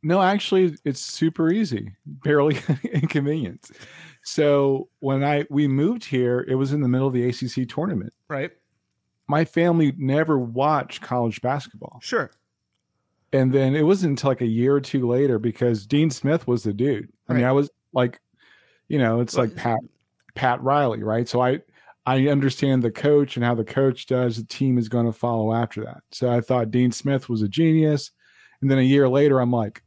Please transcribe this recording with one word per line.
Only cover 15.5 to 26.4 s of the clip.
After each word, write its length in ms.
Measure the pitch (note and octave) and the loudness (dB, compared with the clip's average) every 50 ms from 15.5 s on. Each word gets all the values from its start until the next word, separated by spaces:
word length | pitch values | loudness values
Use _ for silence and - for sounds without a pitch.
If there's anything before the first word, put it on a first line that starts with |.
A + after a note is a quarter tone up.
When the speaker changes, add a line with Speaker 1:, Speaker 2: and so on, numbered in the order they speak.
| A2 - B2 B2 A#2 G#2+ G2+ | -2 0 0 0 0 -2 -2
Speaker 1:
Dean 240 | G#2 C#3+ C#3+ D#3 D#3+ | -2 0 2 2 0
Smith 380 | C3+ - - C3+ D#3 E3 - - | -2 -2 -2 0 0 0 0 -2
was 160 | B2 A#2 - | -2 -2 -2
the 100 | A2 G2+ | -4 -4
dude. 360 | G2+ B2 C#3+ C3+ G#2 - - _ _ _ - | -2 -2 -2 -2 -4 -6 -12 _ _ _ -4
I 60 | B2 | -2
mean, 100 | B2+ A#2+ | 0 2
Speaker 2:
Right. 60 | B2+ | 2
Speaker 1:
I 20 | |
was 180 | C3 C#3 D3 C#3+ _ _ _ _ - | 2 2 0 -2 _ _ _ _ 0
like, 260 | C3 B2 A2+ - - _ _ _ _ _ _ _ _ _ _ _ _ _ _ | 0 0 0 -2 -8 _ _ _ _ _ _ _ _ _ _ _ _ _ _
you 100 | - D3 | -2 0
know, 220 | C3 A2+ A2+ A#2 | 2 2 2 0
it's 180 | B2 A#2 - D3 | -2 -2 0 -2
Speaker 2:
Well, 80 | B2 | -2
Speaker 1:
like 100 | A2+ - | -2 -4
Pat, 220 | - - B2 A2+ A2 - - _ _ _ _ _ _ _ _ _ | -6 -4 -2 -2 -2 -4 -8 _ _ _ _ _ _ _ _ _
Pat 300 | - C3+ B2+ B2 - B2+ | -2 0 0 0 0 0
Riley, 400 | C3 C#3 D3 C#3+ B2 A2 G#2+ G2+ | 0 2 2 2 0 -2 -2 -4
right? 260 | G#2+ G#2+ A#2 A#2+ - | -2 -2 -2 -2 0
So 100 | - B2 | 0 0
I, 200 | B2+ B2 C3 E3+ - _ _ _ _ - - _ _ B2+ | 2 2 0 -2 -6 _ _ _ _ -20 -20 _ _ 0
I 180 | C3 C3 C3 | 2 2 4
understand 560 | D3 C#3+ C#3 C3+ C3+ B2+ - - C#3 C3+ C3 | 2 2 2 2 0 0 0 0 2 2 2
the 80 | A#2+ A#2 | 0 0
coach 460 | - - - D3 D3 D3 C#3+ C#3 - | -4 0 0 4 4 4 2 2 -2
and 100 | B2 A#2+ | -2 0
how 80 | A#2+ A#2+ | 0 0
the 100 | A2+ G#2+ | 0 -2
coach 440 | - - C3+ C3+ C3+ B2 - - - | -4 0 0 2 2 0 -2 -4 -4
does, 300 | C3 B2 B2+ A#2+ A2 A2+ | -2 0 0 0 -2 -4
the 80 | A2 | -10
team 340 | - - - C3+ C3+ B2+ B2 | -12 -6 -2 0 0 2 0
is 100 | A#2 A2 | 0 0
gonna 240 | A#2+ A#2+ A#2 A#2 A2 | 0 0 0 0 -2
follow 400 | - - B2 A#2 A2+ A2 A2 A2 | -2 -4 -2 -2 0 0 0 0
after 300 | A#2 A#2+ A2+ - G#2+ - | 0 -2 -4 -6 -10 -12
that. 160 | - - - _ _ | -12 -14 -18 _ _
So 200 | - - B2+ B2 | -8 -4 -2 0
I 100 | A#2+ B2 | 0 0